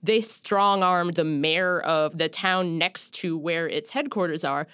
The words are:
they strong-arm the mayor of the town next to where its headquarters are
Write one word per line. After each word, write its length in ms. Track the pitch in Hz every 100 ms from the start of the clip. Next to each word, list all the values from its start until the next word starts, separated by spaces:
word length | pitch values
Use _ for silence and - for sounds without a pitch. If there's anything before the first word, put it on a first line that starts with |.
they 200 | 170 226
strong-arm 880 | 220 - - 202 202 196 185 180 175
the 140 | 170 156
mayor 560 | 147 156 165 180 180
of 360 | - 160 151 156
the 120 | 160
town 480 | - 190 185 180 165
next 360 | 175 - - -
to 220 | 180 160
where 300 | 156 165 165
its 220 | 156 -
headquarters 560 | 262 294 214 175 156 143
are 200 | 139 156